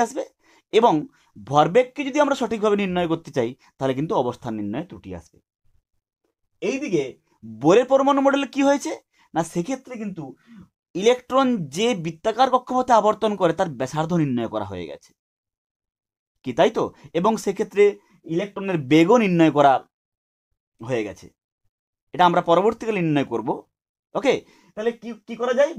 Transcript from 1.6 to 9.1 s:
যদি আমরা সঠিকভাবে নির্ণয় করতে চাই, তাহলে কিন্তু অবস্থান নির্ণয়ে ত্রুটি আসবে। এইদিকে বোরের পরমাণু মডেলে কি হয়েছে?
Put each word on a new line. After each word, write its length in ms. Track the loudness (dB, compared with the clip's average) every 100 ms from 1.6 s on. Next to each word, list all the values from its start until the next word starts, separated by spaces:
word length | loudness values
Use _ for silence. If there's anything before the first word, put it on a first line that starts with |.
| 4 2 0 -4 -4
যদি 100 | 0
আমরা 120 | 0 0
সঠিকভাবে 360 | -2 -2 0 0
নির্ণয় 280 | 0 -2 -2
করতে 180 | -4 -4 -4
চাই, 120 | -4 -6 _ -6
তাহলে 160 | -4 -2
কিন্তু 140 | -2 -2
অবস্থান 320 | -2 -6 -8 -8
নির্ণয়ে 300 | -6 -8 -10
ত্রুটি 200 | -16 -16 -16
আসবে। 180 | -16 _ _ _ _ _ _ _ _ _ _ _ _ _
এইদিকে 420 | -6 -6 -4 -4 -4 -10 _ _
বোরের 420 | -20 -2 4 4 4
পরমাণু 280 | 2 4 2
মডেলে 260 | 2 0 -2 0
কি 60 | 2
হয়েছে? 240 | 2 -2 -12 -14